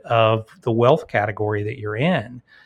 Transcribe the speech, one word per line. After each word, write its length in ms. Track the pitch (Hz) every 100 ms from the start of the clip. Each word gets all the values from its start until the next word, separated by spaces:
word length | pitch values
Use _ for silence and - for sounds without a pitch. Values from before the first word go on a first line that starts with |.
of 440 | - 117 110 110 - -
the 80 | 127
wealth 380 | 113 120 151 -
category 560 | 107 104 104 107 104
that 140 | 104 110
you're 180 | 104 107
in. 440 | 160 165 110 123 - _